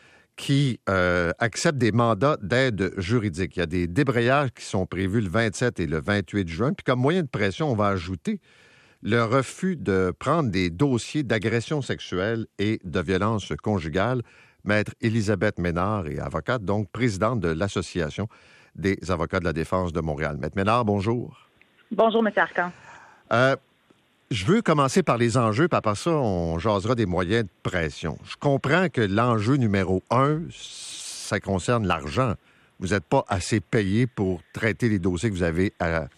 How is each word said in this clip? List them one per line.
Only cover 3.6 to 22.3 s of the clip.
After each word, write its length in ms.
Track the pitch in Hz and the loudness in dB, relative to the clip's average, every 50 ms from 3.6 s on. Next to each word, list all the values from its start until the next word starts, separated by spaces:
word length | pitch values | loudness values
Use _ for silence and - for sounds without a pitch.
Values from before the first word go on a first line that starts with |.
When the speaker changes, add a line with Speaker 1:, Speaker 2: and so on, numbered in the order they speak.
Speaker 1:
y 20 | 85 | -2
a 20 | |
des 220 | 80 80 92 87 | 0 0 -2 -2
débrayages 640 | 85 87 131 147 139 123 120 117 120 131 143 147 123 | 0 0 0 0 2 2 2 2 2 2 2 0 -2
qui 120 | - - - | -4 -10 -10
sont 220 | - - 101 92 | -4 -2 -2 -2
prévus 360 | - - 87 95 92 95 120 | -2 -2 -2 -2 0 0 0
le 80 | 107 90 | 0 0
vingt-sept 500 | 80 113 117 110 - - 127 120 - - | 0 0 0 0 0 0 -2 -2 -2 -2
et 80 | 87 | -2
le 120 | 73 78 80 | -2 -2 -2
vingt-huit 480 | 71 - 101 101 90 - - 104 95 | 0 0 0 0 0 -2 -2 -2 -2
juin. 260 | 82 82 80 110 147 196 | -2 -2 -2 0 0 -2
Puis 100 | - - | -2 0
comme 160 | - 127 123 | 0 0 2
moyen 240 | 127 143 175 190 170 | 2 2 2 2 0
de 40 | |
pression, 440 | 131 - 107 101 98 95 - 160 151 | -2 -2 -2 -2 -2 -2 -2 -2 0
on 40 | 123 | 0
va 120 | 101 104 | 2 2
ajouter 520 | 101 98 92 82 90 95 87 - - 220 - _ _ _ _ - - _ _ _ _ _ _ | 2 0 0 -2 -4 -6 -6 -4 -4 -4 -6 _ _ _ _ -20 -20 _ _ _ _ _ _
le 220 | - 101 107 120 117 | -4 0 2 2 2
refus 520 | 107 120 139 127 - - - - 190 185 | 2 2 0 0 -2 -4 -4 -4 -2 -2
de 380 | 139 95 101 95 95 95 92 85 - | -2 0 0 2 2 2 0 -2 -2
prendre 320 | - 131 151 170 151 117 | -2 0 0 2 2 0
des 180 | 90 95 92 87 | 0 0 0 0
dossiers 540 | 82 87 147 143 127 113 - - - 151 143 | 0 2 2 2 2 0 -2 -4 -4 -4 -2
d'agression 580 | 104 113 110 - 113 113 117 113 - 160 147 | 0 0 0 0 0 0 0 -2 -2 -4 -4
sexuelle 640 | 120 - 104 - - - 92 90 95 110 117 113 110 - _ - | -2 -4 -6 -6 -6 -6 -4 -2 -2 -2 -2 -4 -6 -6 _ -2
et 200 | 98 107 110 - - | -2 0 -2 -2 -4
de 160 | 90 73 95 | -4 -2 -2
violence 520 | 85 76 92 90 101 107 113 104 - - - - - | 0 0 0 2 2 0 0 -2 -4 -6 -8 -6 -2
conjugale. 580 | 107 107 95 78 80 76 92 98 117 127 123 120 - - - - _ _ _ - | -2 -2 -2 -2 -2 -2 0 0 0 -2 -4 -6 -8 -14 -20 -20 _ _ _ -4
Maître 260 | 95 104 107 101 - - - | 0 0 0 0 -2 -4 -2
Elisabeth 560 | - 117 110 117 101 101 107 90 104 107 - | -2 0 0 0 0 0 0 2 0 0 0
Ménard 480 | - 87 87 82 85 90 101 107 104 85 | 0 -2 -2 0 0 0 -2 -2 -4 -4
est 140 | 73 73 73 | -4 -6 -6
avocate, 440 | 71 69 71 80 - - 127 123 98 | -6 -6 -6 -6 -4 -2 -4 -2 -2
donc 260 | 85 101 107 104 - | -2 -2 -2 -2 -4
présidente 480 | - 110 123 123 98 87 110 110 127 113 | -4 -2 -2 0 0 0 0 0 0 0
de 100 | 85 85 | 0 0
l'Association 800 | 80 80 101 98 - 107 - - - 90 82 76 - - 98 - - - - - - - - _ - | 0 0 -2 -2 -2 -4 -6 -4 -4 -4 -4 -2 -4 -6 -6 -8 -8 -14 -20 -20 -20 -20 -20 _ -10
des 240 | - 82 95 98 - - 82 | -4 -2 -2 -2 -2 -2 -4
avocats 300 | 92 80 82 78 - 95 | -2 -2 -2 -2 -2 -2
de 60 | 85 | 0
la 80 | 87 78 | 0 -2
défense 400 | 80 78 - - 92 92 87 78 | -2 -2 -2 0 0 0 0 -2
de 80 | 85 | -2
Montréal. 360 | 80 80 76 71 76 73 73 69 | -2 -2 -2 -4 -4 -4 -4 -4
Maître 180 | 67 76 - | -6 -4 -2
Ménard, 280 | 98 98 104 113 123 120 | -2 0 2 2 2 2
bonjour. 640 | 104 104 101 92 113 117 123 - - - - - _ _ _ _ _ _ _ _ - | 2 0 0 0 -2 -2 -4 -4 -10 -14 -20 -20 _ _ _ _ _ _ _ _ -4
Speaker 2:
Bonjour, 300 | 220 180 226 226 - 226 | 0 2 2 4 4 2
Monsieur 200 | 226 208 | 0 2